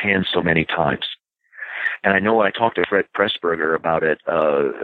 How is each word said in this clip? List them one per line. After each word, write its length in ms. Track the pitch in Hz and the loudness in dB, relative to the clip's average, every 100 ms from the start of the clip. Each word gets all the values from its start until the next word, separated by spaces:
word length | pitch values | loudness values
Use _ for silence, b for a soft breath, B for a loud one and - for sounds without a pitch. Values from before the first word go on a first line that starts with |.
hands 260 | 101 98 90 | 0 0 0
so 80 | 87 | 0
many 240 | 85 82 80 | 2 2 0
times. 400 | 85 73 64 - - _ _ B B B B B B | 0 0 -2 -6 -12 _ _ B B B B B B
And 100 | 98 | 0
I 60 | 98 | 2
know 140 | 104 | 2
when 140 | 113 98 | 2 2
I 40 | |
talked 260 | - 113 - | 0 -2 0
to 80 | 87 | 0
Fred 160 | 98 - - | 0 0 0
Pressburger 600 | 104 - 85 82 80 80 | -2 0 -2 0 0 0
about 260 | 85 80 | 0 0
it, 180 | 78 78 - | 0 0 0
uh, 440 | 82 78 71 69 - | 2 2 2 0 -2